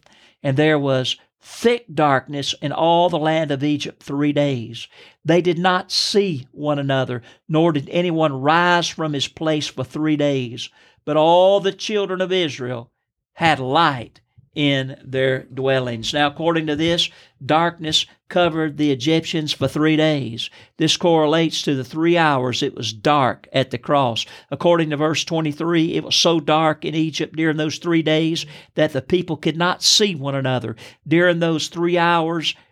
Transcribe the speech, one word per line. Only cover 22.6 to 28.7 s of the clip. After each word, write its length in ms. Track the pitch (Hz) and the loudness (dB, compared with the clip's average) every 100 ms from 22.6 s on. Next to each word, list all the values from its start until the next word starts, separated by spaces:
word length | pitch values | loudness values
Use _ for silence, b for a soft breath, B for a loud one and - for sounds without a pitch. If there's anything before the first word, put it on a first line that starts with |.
it 140 | 143 | -4
was 180 | - 110 | -4 -8
dark 560 | 110 147 147 123 - - | -4 0 2 2 -2 -4
at 180 | 135 127 | -4 -2
the 80 | 120 | -6
cross. 480 | - 143 123 113 - B B | 0 0 2 -2 -8 B B
According 400 | 143 175 170 156 | -2 2 2 2
to 60 | 147 | 0
verse 260 | 156 147 | 0 -2
twenty-three, 720 | - 165 156 147 165 170 165 | -2 -2 -2 -4 0 0 2
it 80 | 156 | -2
was 140 | - - | -2 0
so 240 | 175 170 | 2 2
dark 440 | 147 156 160 151 | 2 2 2 0
in 120 | 160 156 | -4 -2
Egypt 400 | 160 139 156 156 | -2 -4 -6 -2
during 220 | 160 156 | -2 0
those 200 | 151 151 | -4 -4
three 240 | 175 165 | -2 0
days 420 | 156 156 160 160 - B B | 2 0 0 -2 -8 B B